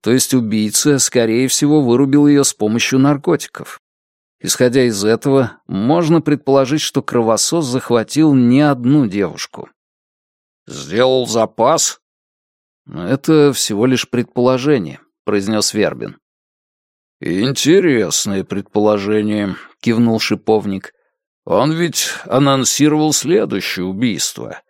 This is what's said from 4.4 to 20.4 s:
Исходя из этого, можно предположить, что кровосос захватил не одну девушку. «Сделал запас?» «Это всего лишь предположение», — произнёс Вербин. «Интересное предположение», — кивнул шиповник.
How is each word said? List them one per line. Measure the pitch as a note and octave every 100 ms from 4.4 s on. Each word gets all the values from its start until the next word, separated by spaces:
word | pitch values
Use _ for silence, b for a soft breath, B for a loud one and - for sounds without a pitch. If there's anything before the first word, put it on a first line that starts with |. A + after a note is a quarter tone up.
Исходя | - - B2 C3
из | B2 G2+
этого, | G#2+ A2+ D3 C3+ A#2 - -
можно | F#2+ A2+ E3+ D#3+ E3
предположить, | D3+ C#3+ - C#3 B2+ D3+
что | - C#3
кровосос | - B2 A2+ A2 - E3
захватил | C#3 B2+ - A#2+ G#2+ C#3 D#3
не | C3+ A#2+ B2+
одну | D3 C3 A#2+ D3 A#2
девушку. | G2+ F2+ - - - - _ _ _ _ _ _ _ _ _ _
«Сделал | D2 C#2 G2+ C3 C3 A#2
запас?» | A2+ A2 - A#2+ D#3+ - - _ _ _ _ _ _ _ _ -
«Это | - F2 C3+ - D#3 C#3+
всего | B2+ - G#2 B2+
лишь | B2+ -
предположение», — | A#2+ A#2 - B2 C3 C3+ C#3 D#2+ C2+ _ _
произнёс | - G#2 G2 G#2+ -
Вербин. | G#2 F2+ C2 G#1+ - _ _ _ _ _ _ _ _ _ _
«Интересное | - F2+ B2+ C3 C#3 F#3 F3+ B2 F#2 - G#2+ G2
предположение», — | F#2 F#2+ G2 G#2 G#2+ G#2 G2 G#2+ G#2+ G#2+ G2+ F#2 B _
кивнул | A#2+ A2+ A#2 A2
шиповник. | - G#2+